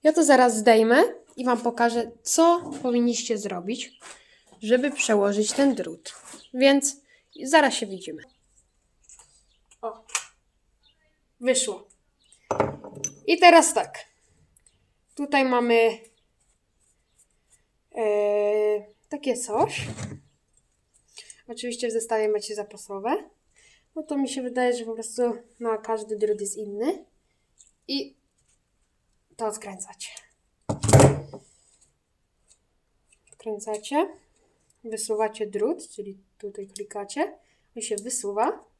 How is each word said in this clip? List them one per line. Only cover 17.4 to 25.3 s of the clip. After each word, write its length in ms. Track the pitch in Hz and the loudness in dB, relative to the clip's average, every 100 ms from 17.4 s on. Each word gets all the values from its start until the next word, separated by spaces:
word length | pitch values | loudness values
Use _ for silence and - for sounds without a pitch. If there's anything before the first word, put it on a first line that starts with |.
| _ _ _ _ _ | _ _ _ _ _
e, 1080 | - 214 208 208 208 208 214 208 208 208 _ _ | -4 0 0 2 0 0 0 0 -2 -6 _ _
takie 260 | 294 277 247 | -6 -4 -4
coś. 500 | - 220 359 - - - - - _ _ _ _ _ _ _ _ _ - - - - | -4 0 0 -2 -10 -12 -14 -14 _ _ _ _ _ _ _ _ _ -20 -20 -20 -18
Oczywiście 400 | 233 247 240 240 | -12 -10 -6 -4
w 40 | |
zestawie 380 | 226 226 220 214 | -4 -2 0 0
macie 260 | 208 208 | -2 -4
zapasowe. 720 | 208 208 202 - 196 214 381 - _ _ _ _ _ _ | -10 -10 -14 -14 -8 -4 -4 -6 _ _ _ _ _ _
No 80 | 320 | -14
to 140 | 311 285 | -6 -4
mi 120 | 262 | -4
się 120 | 269 | -4
wydaje, 320 | 247 247 247 | -6 0 0
że 120 | 240 | 0
po 80 | 226 | -6
prostu 280 | 226 226 - 240 | -10 -10 -2 -2